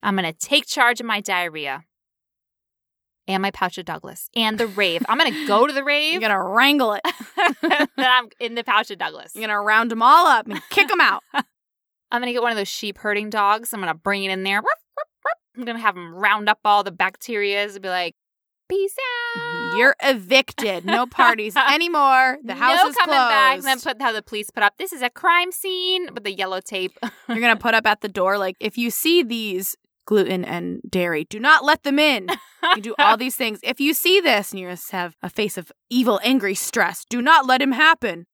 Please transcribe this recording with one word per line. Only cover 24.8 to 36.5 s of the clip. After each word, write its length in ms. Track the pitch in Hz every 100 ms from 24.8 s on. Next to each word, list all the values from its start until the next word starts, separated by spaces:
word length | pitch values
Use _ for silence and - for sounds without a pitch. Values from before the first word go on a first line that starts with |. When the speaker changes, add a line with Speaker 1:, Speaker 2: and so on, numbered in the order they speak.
| 381
Speaker 1:
is 80 | 311
a 80 | 247
crime 420 | - 370 339 359
scene," 640 | 359 381 370 370 370 359
with 100 | - 208
the 60 |
yellow 260 | 196 190 185
tape. 360 | - 196 185 -
<laughs> 260 | 233 - -
Speaker 2:
You're 120 | 226
gonna 160 | 240 220
put 180 | 247
up 140 | 226 220
at 140 | 214
the 80 | 208
door, 280 | 196 185 202
like, 180 | 190 185
"If 180 | 208 214
you 140 | 240
see 320 | - 311 339
these 520 | 254 233 214 180 190 - _ _ -
gluten 400 | 214 190 185 180
and 360 | 175 175 175 -
dairy, 360 | 185 175 160
do 160 | 156 214
not 240 | 254 311 277
let 160 | 311
them 140 | - 277
in." 320 | 302 254 185 - - _ 339 359
You 60 |
do 140 | 208 -
all 180 | 294 220
Speaker 1:
<laughs> 60 |
Speaker 2:
these 120 | 254 -
things. 240 | 233 208
"If 160 | - 247
you 120 | 277 311
see 240 | 349 381
this," 300 | 339 214 202
and 80 | 196
you 100 | 180
just 220 | 180 -
have 240 | 190 175 _
a 60 | 175
face 280 | - 208 -
of 140 | 170 _ _
evil, 300 | 240 247 196
angry 300 | 220 262 196